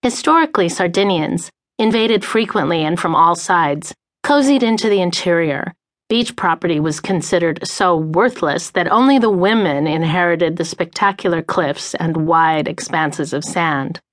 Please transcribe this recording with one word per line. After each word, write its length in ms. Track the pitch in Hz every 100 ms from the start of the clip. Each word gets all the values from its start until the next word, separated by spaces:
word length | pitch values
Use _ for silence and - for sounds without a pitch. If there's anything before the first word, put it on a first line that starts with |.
Historically, 640 | 247 240 - 330 320 214 175
Sardinians, 840 | 170 180 175 202 175 151 170 - _ _ -
invaded 460 | 220 226 220 214
frequently 580 | 208 220 220 214 156 170
and 160 | 156 170
from 160 | 175
all 220 | 151 165 170
sides, 580 | - 180 156 147 - - _ _
cozied 400 | - 294 277 277
into 240 | 233 220 226
the 120 | 202
interior. 720 | 180 170 180 170 160 135 - - _ _ _
Beach 260 | 226 240
property 460 | - 180 160 175 156
was 180 | 156 151
considered 680 | - 185 143 180 170 151
so 320 | - - 185 170
worthless 720 | 156 160 240 247 156 151 -
that 200 | - 175
only 300 | 208 262 269
the 100 | 226
women 560 | 190 190 226 190 143 151
inherited 720 | 156 165 175 175 170 170 170
the 80 |
spectacular 760 | 165 - 175 - 202 196 196 165
cliffs 520 | 160 - 156 143 -
and 320 | - 165 160 156
wide 400 | 165 160 156 -
expanses 680 | 175 - 165 156 147 151
of 120 | 143
sand. 560 | 151 - 165 143 135 170 _